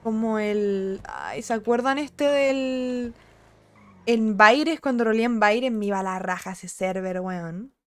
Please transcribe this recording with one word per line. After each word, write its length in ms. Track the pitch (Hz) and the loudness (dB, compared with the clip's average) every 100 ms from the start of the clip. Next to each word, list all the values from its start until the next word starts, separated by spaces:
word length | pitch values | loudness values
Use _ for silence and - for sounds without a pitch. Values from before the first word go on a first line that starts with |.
como 360 | 226 220 226 214 | -2 -2 0 0
el, 640 | 208 208 208 196 190 190 | 0 0 0 0 -2 -6
ay, 380 | - 64 78 113 | -10 -10 -8 -10
¿se 100 | 233 | -4
acuerdan 460 | 226 214 240 247 277 | -4 0 0 2 -2
este 260 | 302 - | -4 0
del, 880 | 285 285 277 269 262 262 254 247 240 233 - _ - _ _ _ - - - | 2 4 2 2 0 -2 -2 -4 -6 -12 -20 _ -20 _ _ _ -20 -12 0
en 320 | 233 220 196 | 2 2 8
Baires? 420 | 214 269 302 320 | 8 8 2 -2
Cuando 240 | 277 240 | -2 0
rolé 200 | 226 220 | 2 2
en 140 | 233 233 | 2 2
Baires 320 | 208 220 254 | 2 2 0
me 140 | 220 | -2
iba 160 | 202 196 | -2 -2
a 20 | |
la 160 | 190 185 | -2 -4
raja 340 | 185 185 - | -4 -6 -6
ese 160 | 185 180 | -12 -14
server, 520 | - 185 185 185 185 | -6 -4 -4 -4 -6
weón. 540 | 185 180 170 170 254 _ | -6 -6 -8 -10 -14 _